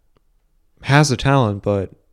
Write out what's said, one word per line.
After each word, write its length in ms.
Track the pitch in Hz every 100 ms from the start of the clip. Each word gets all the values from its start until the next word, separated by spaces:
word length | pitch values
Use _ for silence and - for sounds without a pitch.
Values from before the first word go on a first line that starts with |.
| _ _ _ _ _ _ _ _
has 260 | - 143 151
the 80 | 123
talent, 460 | 135 139 113 101
but 280 | 104 101 92 - _